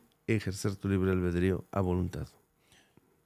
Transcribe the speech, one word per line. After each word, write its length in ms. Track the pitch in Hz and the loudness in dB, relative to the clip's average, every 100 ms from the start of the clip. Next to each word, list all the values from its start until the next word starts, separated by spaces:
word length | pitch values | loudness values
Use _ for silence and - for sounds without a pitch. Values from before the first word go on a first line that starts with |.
| _ _ - | _ _ -2
ejercer 480 | 110 95 95 104 98 | 0 0 -4 -6 -4
tu 140 | 98 | 0
libre 220 | 98 95 | 2 4
albedrío 540 | 92 90 87 92 92 - | 2 2 2 2 0 -2
a 100 | 98 | -2
voluntad. 460 | 92 90 87 73 - - _ _ _ - _ _ _ _ | 0 0 -2 -4 -10 -14 _ _ _ -20 _ _ _ _